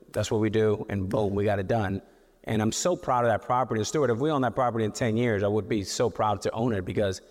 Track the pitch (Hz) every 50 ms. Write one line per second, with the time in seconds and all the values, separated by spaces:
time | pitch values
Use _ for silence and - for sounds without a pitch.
0 | - - - - 104 - 123 107 110 110 101 113 110 107 104 101 107 - 101 98
1 | 95 92 - 110 107 101 98 101 101 107 101 98 98 87 117 113 104 92 95 98
2 | - - - _ _ _ _ _ - - 113 107 107 110 107 - - 180 180 -
3 | - - 131 123 120 117 107 98 - - 123 123 127 110 123 110 104 - - 160
4 | 143 123 120 110 135 156 156 139 131 120 101 - 131 123 110 117 110 104 92 -
5 | 135 117 107 113 123 120 110 98 104 101 104 107 98 95 117 107 98 - - -
6 | 127 110 - - 110 107 107 98 - 113 - 113 113 127 113 95 92 92 98 104
7 | 107 98 95 - - -